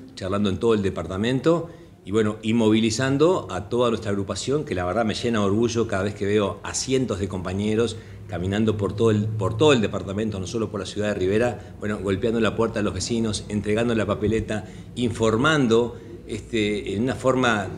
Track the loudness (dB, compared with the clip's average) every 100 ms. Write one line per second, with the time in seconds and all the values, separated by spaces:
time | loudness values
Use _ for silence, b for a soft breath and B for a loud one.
0 | -18 -10 -4 0 0 2 2 2 2 -2
1 | -4 -2 0 2 2 2 0 B B B
2 | -2 0 2 0 0 4 6 6 4 2
3 | 0 4 4 2 -2 -8 -2 0 2 0
4 | -2 -2 -2 -4 -2 -2 -2 -2 0 0
5 | 0 0 0 2 2 2 2 2 0 0
6 | -2 -2 0 2 2 -2 -8 -6 -2 0
7 | 0 -2 -4 -4 -4 -2 0 0 0 -4
8 | B B B -6 -2 0 2 0 -2 2
9 | 2 4 0 -2 -2 4 4 6 2 -2
10 | -6 -4 -4 -4 -4 -4 -4 -4 -6 -4
11 | -2 0 2 2 2 -2 -12 -8 -6 -2
12 | 0 0 0 2 2 2 0 0 -2 -2
13 | -2 -2 -2 -4 -4 -4 0 0 2 0
14 | 0 0 0 0 0 -4 -6 B B -4
15 | -2 2 2 4 4 4 4 4 2 -4
16 | B B -10 -10 -4 0 0 -2 -4 -2
17 | -2 -2 -2 2 2 2 -2